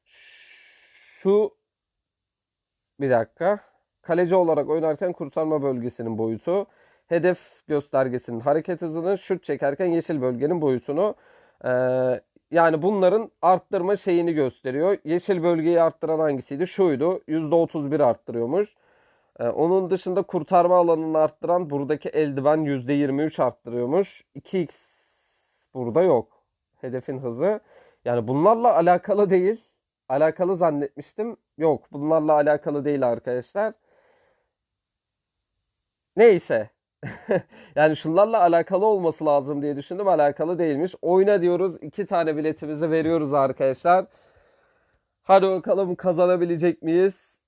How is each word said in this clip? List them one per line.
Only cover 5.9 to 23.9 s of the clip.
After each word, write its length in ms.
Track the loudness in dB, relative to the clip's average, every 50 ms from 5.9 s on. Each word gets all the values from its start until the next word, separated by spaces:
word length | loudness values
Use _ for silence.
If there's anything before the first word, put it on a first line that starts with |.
| -8 -8 -8 -6 -4 -4
boyutu, 500 | -4 -4 -4 -6 -4 -4 -2 -2 -4 _ _ _ _ _ _ _ _ -4
hedef 600 | -2 0 0 0 -2 -2 -6 -20 -20 _ _ -4
göstergesinin 720 | -4 -4 -4 -2 0 0 0 0 -2 -6 -8 -8 -10 -6
hareket 420 | -2 0 0 0 0 -4 -8 -8
hızını, 360 | -6 -8 -8 -6 -4 -2 -4 -4
şut 260 | -4 -6 -6 -6 _
çekerken 420 | -8 -6 -4 -2 -4 -2 -2 -2
yeşil 360 | 0 0 -2 -2 -4 -4 -2
bölgenin 400 | -2 -2 -2 -2 -2 -2 -2 0
boyutunu, 540 | 0 0 0 -2 -2 -6 -4 -2 -2 -2 -2 _ _ _ _ _ _ _ _ _ -6
ee, 560 | -2 -2 0 0 0 0 0 0 0 -2 -4 _ _ _ _ _ -2
yani 300 | 2 4 4 4 4 2
bunların 500 | 0 0 0 2 2 2 2 2 -2 -4 _ -2
arttırma 540 | 2 2 2 2 0 -4 -4 -4 -2 -2 -2
şeyini 380 | -2 -2 0 0 0 0 0 0
gösteriyor. 640 | 0 -2 -2 -2 _ -8 -6 -4 0 0 0 0 -2 -2
Yeşil 400 | -4 -4 -4 -2 -2 -2 0 0
bölgeyi 380 | 0 0 0 0 2 2 4
arttıran 380 | 2 2 0 -4 -4 -4 -2 0
hangisiydi? 480 | 0 0 -2 -4 -6 -8 -6 -6 -6 -6
Şuydu. 540 | -2 0 0 2 2 0 0 -2 -2 -2 _ -6
Yüzde 280 | -4 -4 -2 2 2
otuz 360 | 2 2 2 -2 -6 -6 -4
bir 80 | 0 2
arttırıyormuş. 760 | 2 2 2 0 _ -8 -6 -4 -4 -2 0 -2 -2 -2 _ _ _ _ _ _ _ _ _ _ _ _ _ -6
Ee, 40 | -6 -4
onun 420 | -2 0 0 2 2 0 0 0
dışında 320 | -4 -4 -2 -4 -2 -4
kurtarma 560 | -4 -2 -4 -6 -4 2 2 4 4 6 4 4
alanını 400 | 4 4 2 0 0 -2 0 2
arttıran 520 | 2 0 0 _ -4 -2 -2 -2 -2 -4
buradaki 400 | -4 -6 -4 -4 -4 -6 -6 -6
eldiven 480 | -2 -2 -2 -2 -2 -2 0 2 2 2
yüzde 360 | 0 -2 -4 -4 -2 -2 0
yirmi 300 | 0 0 0 0 0 -2
üç 160 | -4 -2 -2
arttırıyormuş. 840 | -2 -2 -2 _ -14 -8 -6 -6 -4 -2